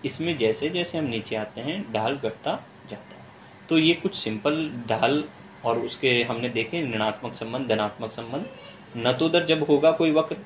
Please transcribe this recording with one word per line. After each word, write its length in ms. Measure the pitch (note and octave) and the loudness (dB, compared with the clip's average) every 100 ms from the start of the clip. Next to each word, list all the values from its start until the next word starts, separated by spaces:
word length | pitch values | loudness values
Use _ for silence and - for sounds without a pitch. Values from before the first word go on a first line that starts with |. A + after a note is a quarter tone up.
इसमें 340 | C3 - E3 D3 | -8 -4 -4 2
जैसे 320 | A2 A2 D#3 | 2 2 -2
जैसे 280 | F3+ F3 E3 | -2 -2 -2
हम 60 | |
नीचे 320 | C#3+ A2+ G#2+ A2 | -2 -4 -4 -4
आते 240 | G#2+ - | -4 -6
हैं, 320 | B2+ F#3 A#2 | -6 -6 -4
ढाल 240 | A2+ A2+ C#3 | -2 -2 -2
घटता 460 | A2+ - - F#3+ - - - | -4 -4 -4 -4 -8 -20 -16
जाता 260 | - - - | -16 -16 -20
है। 60 | - - - - - | -20 -20 -20 -20 2
तो 100 | D#3+ | 4
ये 160 | D#3+ | 6
कुछ 200 | E3+ - | 4 0
simple 560 | - A2+ G#2+ C#3 D#3 D3+ B2 A2+ | -2 -4 -2 0 0 -4 -6 -4
ढाल 380 | A2 A2+ D3 D3+ - - - | 2 4 2 -2 -14 -20 -6
और 140 | A#2 A#2 | -2 0
उसके 440 | - - C3 A#2+ | -2 0 2 2
हमने 260 | A#2 A#2 A#2+ | 2 -2 -2
देखे 460 | A2 A2+ E3+ C#3 | -2 -2 -2 -2
ऋणात्मक 380 | A2 G#2+ G#2 A#2+ | 0 0 -2 -10
संबंध, 360 | - A2+ B2+ B2+ | -8 -6 -6 0
धनात्मक 420 | G#2+ G#2 - A2+ | 2 0 -4 -10
संबंध। 400 | - A#2 C3+ G#3 - - - - A#2+ | -8 -8 -8 -8 -14 -18 -20 -12 -2
नतोदर 480 | A#2+ C3 E3 E3+ | 0 2 4 4
जब 220 | D#3+ D#3 D3 | 4 0 4
होगा 220 | D3 D#3 | 6 6
कोई 200 | D#3+ E3 | 6 4
वक्र 260 | D#3 D#3 E3 | 4 2 -6